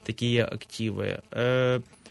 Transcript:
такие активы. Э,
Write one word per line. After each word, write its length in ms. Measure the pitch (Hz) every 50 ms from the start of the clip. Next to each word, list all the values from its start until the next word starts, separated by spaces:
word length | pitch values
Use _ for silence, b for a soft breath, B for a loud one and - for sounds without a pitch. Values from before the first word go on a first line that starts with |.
| -
такие 380 | - 113 - 120 120 120 117 110
активы. 760 | - - 107 - - - - 110 110 98 98 101 98 98 - - -
Э, 500 | - 113 120 123 127 127 127 123 127 127 123 - - - B B